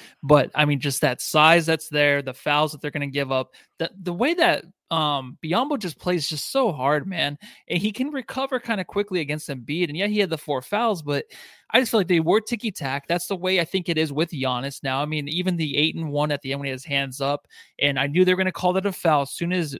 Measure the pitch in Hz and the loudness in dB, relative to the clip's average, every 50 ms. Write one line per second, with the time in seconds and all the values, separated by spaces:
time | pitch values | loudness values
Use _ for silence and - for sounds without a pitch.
0 | - - - _ - 135 147 143 127 - - 147 151 147 147 131 139 143 135 - | -20 -20 -16 _ 4 6 6 6 6 4 2 2 2 4 2 2 0 -2 0 0
1 | - 135 123 - - - - 151 151 160 170 175 156 160 165 156 - - 147 147 | 0 0 0 -2 -4 0 4 6 8 8 8 6 4 2 0 -2 -2 -2 0 2
2 | 147 147 143 143 135 131 113 - - 151 147 147 156 147 - 135 - 147 - 147 | 4 4 2 2 -2 -4 -8 -6 -2 0 2 2 2 0 -2 -6 -8 -6 -4 -4
3 | 143 139 131 143 139 131 135 131 131 - - - - _ _ - 160 175 - 196 | -4 -2 -2 -2 -2 0 -2 -2 -2 -4 -10 -20 -20 _ _ -6 -6 -6 -8 -8
4 | 170 180 175 175 240 302 349 359 294 190 151 - - - - _ _ - 170 160 | -6 -4 -2 0 0 0 2 2 2 2 2 0 -2 -10 -20 _ _ -4 -2 -2
5 | 156 147 143 139 131 127 147 - - 156 170 220 269 294 294 226 202 170 139 - | 0 0 -2 -4 -6 -8 -12 -8 -4 0 0 0 0 0 -2 -4 -4 -6 -8 -6
6 | - 180 180 165 143 - 156 147 - - - 269 262 202 151 139 127 139 151 151 | -4 -2 -2 -2 -2 -4 -6 -6 -6 -4 -2 0 0 0 0 0 0 2 2 0
7 | 139 196 185 170 143 143 147 - - - - - _ - 180 175 196 214 208 - | 0 -4 -4 -2 -2 -4 -4 -8 -14 -20 -20 -14 _ -4 -2 0 0 -2 -2 -2
8 | 262 294 302 262 - - - 254 269 262 269 240 - 233 220 196 185 - - 202 | -4 -4 -4 -6 -8 -6 -6 -6 -4 -2 -4 -4 -2 -2 -4 -4 -4 -4 -2 -2
9 | 208 202 185 175 151 139 147 156 - - 135 131 117 - 147 175 180 147 147 170 | -2 0 -2 -2 -2 -2 -4 -6 -6 -8 -8 -8 -6 -4 -2 -2 -2 -2 -2 -2
10 | 196 208 208 208 196 165 160 147 - - 143 127 - - 202 208 240 226 202 165 | -2 0 2 0 0 0 -2 -4 -4 -2 -4 -4 -2 -2 -2 0 2 0 0 -2
11 | 151 147 143 139 - - - - - - - - _ - - 247 262 - - 214 | -2 -2 -2 -2 -2 -6 -12 -20 -20 -20 -20 -20 _ 0 2 2 2 2 2 2
12 | 180 165 180 165 160 160 196 226 220 - 247 214 - 220 - - 160 131 135 143 | 2 4 2 4 4 4 4 2 2 -2 -6 -4 -4 -6 -4 -4 -4 -4 -4 -4
13 | - - 175 - - - 202 175 180 185 190 180 165 - - 190 175 - 160 156 | -2 -2 -2 -2 -2 -4 -4 -2 -2 0 0 0 0 0 -2 -2 -2 0 0 0
14 | 160 147 139 147 170 - 165 135 131 131 123 123 131 139 - - - 135 131 135 | 0 0 0 -2 -2 -2 -2 -2 -2 0 0 -2 -4 -6 -6 -6 -4 -2 -2 -2
15 | 147 151 156 151 143 147 156 175 170 185 175 165 160 143 139 147 156 165 160 160 | -2 -2 -2 -4 -4 -4 -4 -2 -2 0 0 0 -2 -2 0 0 0 0 0 -2
16 | 165 151 143 143 147 151 147 139 - 131 135 139 139 139 131 127 - - 143 139 | -4 -2 0 0 0 0 -2 -2 -4 -4 -4 -4 -4 -6 -6 -6 -6 -4 -2 -2
17 | 139 135 127 131 135 139 147 143 _ _ - - - _ _ - - 143 139 135 | -2 -4 -4 -4 -2 -2 -2 -2 _ _ -20 -20 -20 _ _ -2 0 0 2 0
18 | 139 143 143 175 185 180 185 180 190 185 - - 185 180 180 190 180 202 180 - | 0 2 4 4 4 4 4 2 0 -2 -2 0 0 0 0 0 0 -2 -4 -2
19 | - 165 156 143 139 - - - 175 170 180 180 165 143 135 | 0 2 2 2 0 -2 -4 -4 -2 -2 0 0 -2 -4 -6